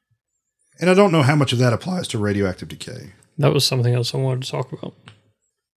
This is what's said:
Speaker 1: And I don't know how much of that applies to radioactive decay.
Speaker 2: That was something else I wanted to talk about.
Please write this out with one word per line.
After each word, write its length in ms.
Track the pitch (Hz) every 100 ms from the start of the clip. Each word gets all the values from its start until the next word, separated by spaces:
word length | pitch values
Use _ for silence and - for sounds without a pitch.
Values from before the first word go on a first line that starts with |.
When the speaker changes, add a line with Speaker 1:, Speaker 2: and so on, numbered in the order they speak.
| _ _ _ _ _ _ _ _
Speaker 1:
And 100 | 170
I 40 |
don't 180 | 185 202
know 100 | 165
how 140 | 131 151
much 180 | 131
of 60 | 120
that 120 | 127
applies 340 | 110 175 185 -
to 80 | 113
radioactive 500 | 104 101 98 90 80
decay. 460 | - - 120 - - _ -
Speaker 2:
That 160 | 143
was 120 | 143 -
something 280 | 131 120
else 200 | 123 120
I 40 | 139
wanted 260 | 131 127
to 80 | 131
talk 200 | 143 127
about. 200 | - - - - _ _ _ _ _ _